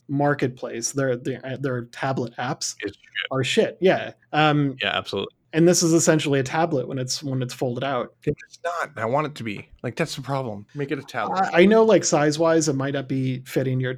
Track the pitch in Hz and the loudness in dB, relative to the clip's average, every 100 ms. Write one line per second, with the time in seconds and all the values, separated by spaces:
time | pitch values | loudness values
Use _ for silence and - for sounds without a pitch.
0 | - 143 147 147 135 120 117 117 117 139 | -6 0 2 2 0 -4 -8 -6 -4 -2
1 | 135 123 131 123 131 127 139 123 117 - | -2 -2 -4 -6 -8 -6 -4 -4 -6 -6
2 | 139 135 117 - 127 156 - - 101 - | -4 -2 -4 -6 -6 -6 -8 -8 -10 -10
3 | _ - - 135 131 - 190 - 185 131 | _ -8 -4 -2 0 2 0 2 2 2
4 | 110 - _ 151 151 147 143 131 101 95 | -2 -12 _ 2 4 4 0 -2 -2 -2
5 | 95 98 - - _ 160 170 170 170 165 | -2 -4 -6 -10 _ 4 4 6 4 4
6 | 170 160 151 139 131 160 165 147 - 135 | 4 2 2 0 0 -2 0 -2 -2 -6
7 | 131 - 143 131 127 - 135 120 135 127 | -6 -6 -4 -4 -4 -4 -4 -4 -4 -4
8 | 110 _ - 147 - - 170 170 147 147 | -4 _ -6 -6 -10 -10 -6 -4 -6 -6
9 | 113 139 151 147 113 101 - - 123 - | -2 -2 -2 -6 -10 -10 -12 -12 -8 -4
10 | 127 - 127 135 127 101 104 143 139 151 | -6 -6 -6 -4 -4 -8 -12 -10 -6 -6
11 | - 120 104 185 185 170 190 220 226 185 | -6 -6 -4 -2 2 6 6 8 8 6
12 | - 156 151 147 165 165 156 135 139 139 | 4 2 2 2 4 4 2 0 -2 -4
13 | 131 135 131 127 131 147 131 127 127 | -4 -2 -2 -4 -4 -2 0 0 -2